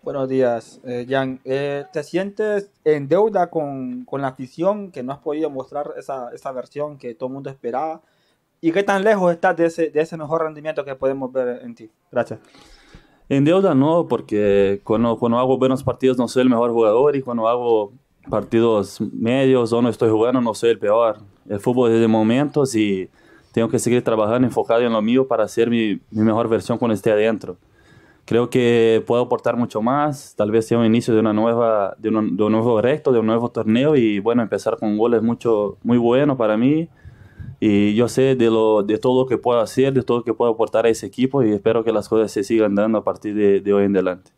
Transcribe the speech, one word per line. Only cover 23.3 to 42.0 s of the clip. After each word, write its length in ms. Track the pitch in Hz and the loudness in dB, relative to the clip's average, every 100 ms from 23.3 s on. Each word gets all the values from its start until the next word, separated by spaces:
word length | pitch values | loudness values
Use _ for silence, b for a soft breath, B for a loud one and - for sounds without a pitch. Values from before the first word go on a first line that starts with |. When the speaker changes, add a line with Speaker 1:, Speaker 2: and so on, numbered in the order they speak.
| b b | b b
Speaker 2:
tengo 160 | - 113 | -2 0
que 100 | 123 | 0
seguir 240 | 117 120 | 0 0
trabajando, 440 | 120 117 104 120 127 | 2 0 2 2 0
enfocado 340 | - 101 117 | 0 0 0
en 120 | 120 | 2
lo 100 | 113 | 0
mío 240 | 107 127 131 | 2 2 2
para 180 | 113 | 0
hacer 240 | 104 - 117 | -2 0 0
mi, 320 | 117 110 95 _ | 0 -2 -4 _
mi 120 | 107 | 0
mejor 260 | 110 110 113 | 0 2 0
versión 300 | 110 - 117 | -2 -2 -2
cuando 160 | 120 | -2
esté 160 | 104 - | 0 0
adentro. 480 | 104 107 110 - 90 b b b b b b | 2 2 -2 -8 -16 b b b b b b
Creo 260 | - 113 120 | -2 -2 0
que 520 | 131 120 120 113 113 104 | 0 2 4 4 2 2
puedo 160 | 120 | -2
aportar 340 | 123 120 - 117 | 0 -2 -2 -2
mucho 240 | 120 110 | -2 -2
más, 540 | 110 139 151 143 - - | -2 0 -2 -4 -12 -4
tal 140 | 107 | 0
vez 160 | 110 110 | 0 2
sea 100 | 117 | 2
un 80 | |
inicio 300 | 117 113 113 | 4 2 2
de 60 | 110 | 2
una 120 | 110 | 2
nueva, 640 | 107 113 117 113 110 95 - | 2 0 2 2 2 -2 -4
de 140 | 110 | -4
un, 260 | 110 107 - | -2 -2 0
de 60 | |
un 80 | 107 | 0
nuevo 260 | 110 117 113 | 2 2 2
reto, 320 | 117 151 147 | 2 0 2
de 100 | 120 | 2
un 60 | 110 | 2
nuevo 220 | 113 117 | 0 -2
torneo, 480 | - 107 113 143 151 | -4 0 0 2 2
y 220 | 113 104 | 2 0
bueno, 240 | 104 120 | 0 0
empezar 340 | 107 123 113 113 | 0 -2 -2 -4
con 220 | 110 104 | -2 0
goles 240 | 117 117 | 2 2
mucho, 560 | 110 117 117 107 104 - | 0 -2 0 0 0 -4
muy 140 | 110 120 | 0 2
bueno 400 | 117 127 147 131 | 2 2 2 0
para 220 | 110 107 | 0 2
mí. 320 | 123 156 165 B B B B B B B | 0 0 -4 B B B B B B B
Y 360 | 107 101 104 | 0 2 2
yo 120 | 107 117 | 2 0
sé 280 | 117 131 | 2 2
de 160 | 131 117 | 4 2
lo, 320 | 113 110 107 | 4 2 2
de 160 | 101 107 | 2 -2
todo 240 | 131 127 | 0 0
lo 40 | 131 | 0
que 120 | 117 | -2
puedo 220 | - 120 | 0 0
hacer, 340 | 107 - 135 | 0 0 0
de 80 | 135 | 0
todo 160 | - 120 | 0 -2
lo 60 | |
que 100 | 117 | -2
puedo 180 | 110 120 | -2 0
aportar 320 | 110 110 113 | 0 -2 0
a 60 | 113 | 0
ese 160 | 110 101 | 0 -6
equipo, 360 | - 131 143 | -4 -2 0
y 100 | 113 | 0
espero 300 | 104 110 117 | 0 0 0
que 80 | 113 | 0
las 160 | 104 | -2